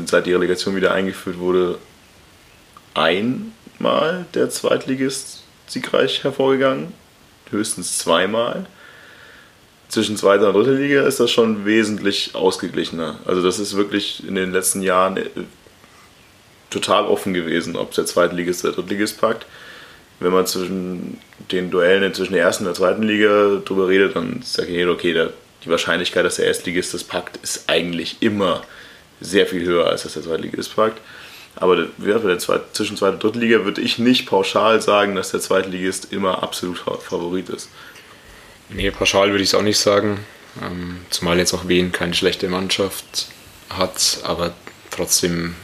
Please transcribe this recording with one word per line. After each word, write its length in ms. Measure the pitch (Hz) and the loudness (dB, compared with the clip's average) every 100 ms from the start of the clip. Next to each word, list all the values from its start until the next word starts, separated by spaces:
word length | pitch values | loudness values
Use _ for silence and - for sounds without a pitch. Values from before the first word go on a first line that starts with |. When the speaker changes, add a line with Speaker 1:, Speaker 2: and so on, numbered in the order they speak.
| 82 | 0
Speaker 1:
seit 180 | 90 90 | 0 2
die 80 | |
Relegation 420 | 90 90 90 101 95 | 2 2 0 -2 0
wieder 160 | 92 | 2
eingeführt 460 | 92 95 95 95 87 | 2 -2 -4 -8 -4
wurde, 400 | 90 90 90 - - - - - - - - - - - - - | 0 2 0 -4 -12 -20 -20 -20 -20 -20 -20 -20 -20 -20 -8 0
einmal 1300 | 80 92 117 135 220 - - - - - 156 180 175 | 2 2 0 -4 -8 -14 -18 -4 0 2 0 -2 -4
der 160 | 123 127 | -2 -2
Zweitligist 960 | - 120 127 139 131 135 - - - - - - | -2 0 0 0 -2 -4 -6 -12 -18 -20 -20 -14
siegreich 560 | 131 - - 135 - | -10 -2 0 2 0
hervorgegangen. 720 | 143 135 135 131 135 139 165 - _ _ - _ - | -2 0 2 2 2 0 -6 -14 _ _ -20 _ -6
Höchstens 480 | 107 110 - 87 - | -4 -4 -6 -6 -4
zweimal. 640 | - 85 95 113 120 - 185 - - - - - - - - _ _ _ - | 2 2 2 0 -2 -4 -10 -16 -20 -20 -20 -20 -20 -20 -20 _ _ _ -4
Zwischen 300 | 113 104 104 | -2 0 2
zweiter 300 | 98 101 104 | 4 6 6
und 80 | 98 | 6
dritter 160 | 123 | 4
Liga 340 | 135 143 139 139 | 2 4 4 4
ist 140 | 135 | 4
das 120 | 120 | 4
schon 340 | - 113 104 101 | 4 4 2 2
wesentlich 680 | 110 107 98 98 - - | 4 2 0 -2 -2 -4
ausgeglichener. 840 | - 92 - 87 85 80 80 78 73 - | 0 0 0 -2 -4 -4 -4 -6 -6 -2
Also 180 | 92 | 0
das 160 | 90 98 | 2 0
ist 180 | 98 98 | -2 -2
wirklich 500 | 101 101 - - 98 | 0 -2 -4 -8 -6
in 60 | |
den 180 | 95 92 | -4 -2
letzten 300 | 92 95 101 | -2 -2 -2
Jahren, 360 | 92 92 95 95 | 2 2 2 0
äh, 120 | - - 87 - - - - - - - - - _ - - | -6 -8 -12 -16 -20 -20 -20 -20 -20 -20 -20 -20 _ -20 -8
total 360 | 135 - 101 104 | -4 2 2 4
offen 280 | 101 101 | 0 0
gewesen, 440 | 90 82 82 85 65 | -2 0 -2 -2 -6
ob 160 | - | -4
der 120 | - 80 | -2 0
Zweitligist 600 | 90 87 87 87 87 82 | 2 2 0 -4 -2 -2
oder 80 | |
der 80 | - | -4
Drittligist 400 | 87 101 107 - | -4 -2 -4 0
packt. 240 | 110 113 - - - - - - - - | -2 -2 -10 -20 -20 -20 -20 -20 -20 -4
Wenn 140 | 90 | 2
man 120 | 92 90 | 2 2
zwischen 720 | 95 90 95 92 87 80 - - - - | -2 -4 -6 -6 -8 -10 -12 -18 -18 -6
den 200 | 92 90 | -4 0
Duellen 420 | 90 87 98 98 | 4 4 4 2
zwischen 200 | 92 92 | -2 0
der 80 | 90 | 2
ersten 240 | 90 - 95 | 2 2 -4
und 20 | |
der 80 | 87 | 0
zweiten 280 | 92 98 | 2 2
Liga 580 | 110 104 104 104 101 98 | 0 4 4 6 4 2
drüber 240 | - 95 92 | 0 0 4
redet, 300 | 95 98 87 | 4 4 0
dann 240 | 95 - | -4 -6
sagt 260 | - - 82 | -6 -6 -2
jeder, 240 | 87 87 | 0 0
okay, 220 | 82 87 | 0 0
der, 180 | 82 82 - - _ | 0 -2 -6 -18 _
die 60 | 82 | -2
Wahrscheinlichkeit, 560 | 82 - 85 87 90 87 | 0 0 -2 0 2 2
dass 100 | - | 2
der 120 | 80 | 0
Erstligist 460 | 78 95 90 - | 0 -2 -2 -4
das 120 | 82 - | -6 -8
packt, 320 | 90 - - | -8 -8 -10
ist 280 | - - - | -10 -8 -2
eigentlich 480 | 82 87 85 85 - | 0 0 -4 -6 -2
immer 440 | 110 104 92 80 - - - - - - | 0 2 0 -2 -6 -20 -20 -20 -20 -16
sehr 260 | - 95 92 | 0 2 2
viel 160 | 92 | 0
höher, 220 | 87 85 82 | 2 2 2
als 180 | 82 | 0
dass 120 | 78 78 | -4 -8
der 80 | |
Zweitligist 520 | 80 80 - - - - | -4 -4 -4 -8 -4 0
packt. 240 | 110 - - - - - - - | 0 -2 -14 -20 -20 -20 -20 0
Aber 220 | 92 87 | 2 4
der, 100 | 82 - 95 | 0 -4 0
ja, 120 | 113 | 2
bei 100 | 101 | 2
der 120 | 87 | 0
Zweit-, 360 | - 92 - - | 0 -2 -2 -6
zwischen 220 | 107 101 | -6 0
zweiter 160 | 98 | 0
und 100 | 92 | 2
dritter 160 | 107 120 | 0 0
Liga 240 | 117 113 | 2 4
würde 160 | 98 - | 2 -2
ich 180 | 120 - | -2 2
nicht 280 | 120 127 - | 2 2 2
pauschal 560 | 98 98 104 107 110 | 0 2 2 4 4
sagen, 340 | 104 104 101 95 | 4 4 4 0
dass 160 | - | -4
der 80 | 95 | -4
Zweitligist 720 | - 95 95 92 92 92 - | 0 0 0 -2 -4 -4 -6
immer 320 | 98 95 - | -2 0 0
absolut 360 | - - 90 87 | -4 -6 -6 -6
Fa-, 180 | - - | -6 -8
Favorit 500 | - 90 87 92 - | -6 -6 -4 -4 -6
ist. 220 | - - - - - - - - - - - - | -10 -12 -20 -20 -20 -20 -20 -20 -20 -20 -20 -14
Speaker 2:
Nee, 220 | 98 98 | -4 -4
pauschal 380 | - 98 98 101 | 0 2 4 4
würde 140 | 101 | 4
ich's 120 | 95 95 | 2 2
auch 60 | |
nicht 180 | 104 101 | 2 2
sagen. 400 | 104 101 104 101 104 - - - | 4 4 2 -2 -8 -18 -20 -12
Ähm, 360 | 98 90 87 90 90 | -10 -8 -8 -10 -8
zumal 260 | - 87 175 | -4 0 2
jetzt 160 | 87 | 2
auch 160 | 90 90 | -2 0
Wien 240 | 90 90 | 2 2
keine 200 | - 87 | -2 -2
schlechte 360 | 85 92 - 92 | 0 0 0 -2
Mannschaft 800 | 92 95 - 98 - - - - - - - - | -2 -2 0 -2 -4 -10 -10 -10 -14 -20 -20 -10
hat, 500 | 92 92 - - - | -4 -4 0 -2 -2
aber 300 | - 85 87 - - - - | -4 -2 -4 -6 -18 -20 -12
trotzdem, 640 | - 85 - 90 85 85 82 | -6 -2 0 0 -2 -4 -8